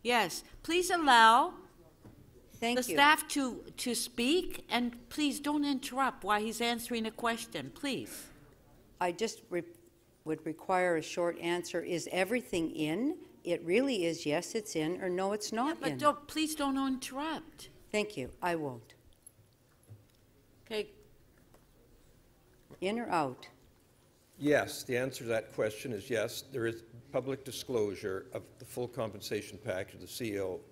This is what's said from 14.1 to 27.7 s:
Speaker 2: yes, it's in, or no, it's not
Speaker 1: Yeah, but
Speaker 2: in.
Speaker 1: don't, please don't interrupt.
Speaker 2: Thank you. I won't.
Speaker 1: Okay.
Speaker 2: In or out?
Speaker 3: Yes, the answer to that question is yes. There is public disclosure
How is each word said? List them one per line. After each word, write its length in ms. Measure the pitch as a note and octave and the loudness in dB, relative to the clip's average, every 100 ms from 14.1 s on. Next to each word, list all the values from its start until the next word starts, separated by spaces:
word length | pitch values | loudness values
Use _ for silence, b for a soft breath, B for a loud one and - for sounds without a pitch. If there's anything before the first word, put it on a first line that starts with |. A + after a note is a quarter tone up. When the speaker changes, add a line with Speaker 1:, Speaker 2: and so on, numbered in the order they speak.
| D#3+ D3 | 0 0
Speaker 2:
yes, 300 | D3+ F3 A3+ | 0 0 -6
it's 200 | G#3+ E3 | -4 -2
in, 260 | D#3 F3+ | -2 -2
or 80 | F#3+ | -2
no, 240 | F3+ G3 | 0 0
it's 180 | G#3 - | -2 -4
not 240 | A3 C4+ E4 | -2 -2 -2
Speaker 1:
Yeah, 0 | |
but 100 | - | -4
Speaker 2:
in. 60 | B2+ | 2
Speaker 1:
don't, 300 | D4 C#4+ - | 2 2 -6
please 280 | D#4 D#4 D#4 | -2 -2 0
don't 220 | C#4 C4+ | 0 0
interrupt. 920 | C4+ B3+ - B3+ D#4 C#4 - - - - - | 0 -2 -6 -6 -6 -6 -10 -18 -20 -20 -4
Speaker 2:
Thank 240 | G#3+ G#3 - | -2 -2 -4
you. 120 | B2 - | -8 -4
I 140 | F3+ E3+ | -2 -2
won't. 380 | C#3+ A#2+ - - - - - _ - _ _ _ - - - _ _ _ _ - - | -4 -8 -16 -20 -20 -20 -20 _ -20 _ _ _ -20 -20 -20 _ _ _ _ -20 -6
Speaker 1:
Okay. 220 | A3 G#3 - - - - - - - - - - - - - - _ - - - - | -6 -6 -12 -20 -20 -20 -20 -20 -20 -20 -20 -20 -20 -20 -20 -20 _ -20 -20 -20 -6
Speaker 2:
In 180 | F#3 A3+ | -4 -2
or 100 | A#3 | 0
out? 380 | F3 C#3 B2+ - - - _ _ _ _ _ _ - | 2 2 -4 -16 -20 -20 _ _ _ _ _ _ -2
Speaker 3:
Yes, 440 | C#3+ C#3 F#2+ - | 4 4 4 -6
the 140 | - B2 | -2 0
answer 280 | C3 - A#2 | 0 -4 -2
to 40 | |
that 240 | A2+ - | -2 -2
question 380 | - A2 - C3+ | -2 -2 -2 -8
is 180 | G#2 - | -8 -2
yes. 340 | A2+ A2+ - - | 0 0 -4 -8
There 140 | B2+ A2+ | -2 -2
is 180 | A2+ - A#2+ - | -4 -14 -20 -6
public 320 | C#3 B2+ C3 | -4 -4 -8
disclosure 840 | C3+ - - | -8 -10 -2